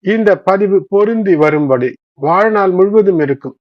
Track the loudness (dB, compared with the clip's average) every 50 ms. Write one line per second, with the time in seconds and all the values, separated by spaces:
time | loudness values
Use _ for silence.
0 | _ -2 -2 0 2 0 0 0 _ -2 0 0 0 0 0 -2 -2 _ -2 0
1 | 0 0 -2 -4 0 0 0 2 2 0 0 0 0 0 0 -2 -2 -6 -8 _
2 | _ _ _ _ -4 -2 0 0 0 0 0 0 0 0 2 2 0 2 2 2
3 | 2 2 0 0 0 -2 -4 -6 -6 -16 -16 _